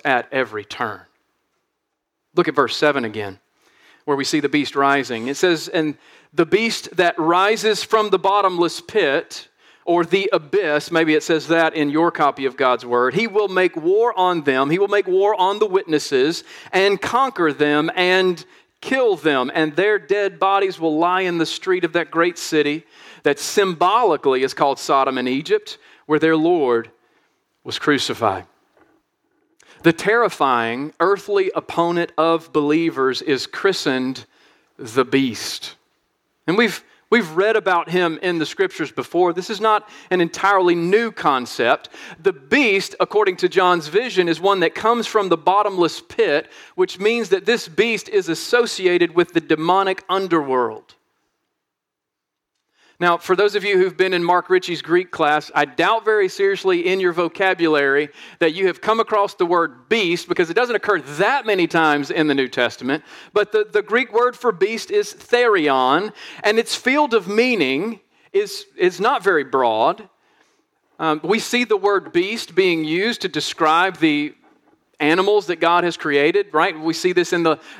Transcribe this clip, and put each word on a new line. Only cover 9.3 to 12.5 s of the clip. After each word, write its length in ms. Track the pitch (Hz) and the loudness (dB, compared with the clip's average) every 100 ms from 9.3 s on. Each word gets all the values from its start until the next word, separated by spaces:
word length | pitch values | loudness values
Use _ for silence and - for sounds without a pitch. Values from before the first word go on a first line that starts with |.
| - - _ _ _ | -14 -20 _ _ _
or 200 | - 170 | -2 0
the 260 | 165 196 196 | 2 0 0
abyss, 580 | 185 147 196 170 147 - | -2 0 -2 0 0 0
maybe 240 | 170 160 | 0 2
it 80 | 156 | 2
says 260 | - 160 139 | 2 0 2
that 260 | 165 160 | 2 2
in 160 | 156 147 | 0 -2
your 200 | 151 170 | 2 0
copy 360 | 165 147 135 | 2 0 0
of 100 | 135 | -4